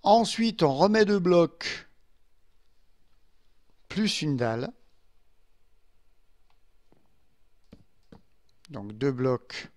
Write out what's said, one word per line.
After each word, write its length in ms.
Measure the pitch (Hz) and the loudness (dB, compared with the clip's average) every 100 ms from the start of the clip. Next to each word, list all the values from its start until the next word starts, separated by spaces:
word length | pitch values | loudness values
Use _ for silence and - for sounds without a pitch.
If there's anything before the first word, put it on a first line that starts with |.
Ensuite, 600 | 202 226 220 - 226 - | 4 4 2 -2 -4 2
on 120 | 156 | 0
remet 300 | 135 196 220 | 4 2 4
deux 140 | 208 202 | 2 2
blocs, 680 | 180 180 165 - - - - _ _ - _ - - - - _ - - - - - - - - - - - | 4 4 2 -2 -12 -12 -16 _ _ -20 _ -20 -20 -20 -20 _ -20 -20 -20 -20 -20 -20 -20 -20 -20 -20 -10
plus 340 | 185 214 - | -4 -4 -2
une 140 | 156 135 | -4 -2
dalle. 360 | 120 113 143 - - - _ - _ - _ - - - - - - - - - - - - - - - _ - - _ - - - - - _ _ - _ - - - - | -2 -4 -8 -14 -20 -20 _ -20 _ -20 _ -20 -20 -20 -20 -20 -20 -20 -20 -20 -20 -20 -20 -20 -20 -20 _ -20 -20 _ -20 -20 -20 -20 -20 _ _ -20 _ -20 -20 -20 -16
Donc 220 | 139 104 | -12 -12
deux 200 | 107 139 | -4 -4
blocs. 560 | 123 131 123 - - - | 0 -2 -2 -6 -16 -16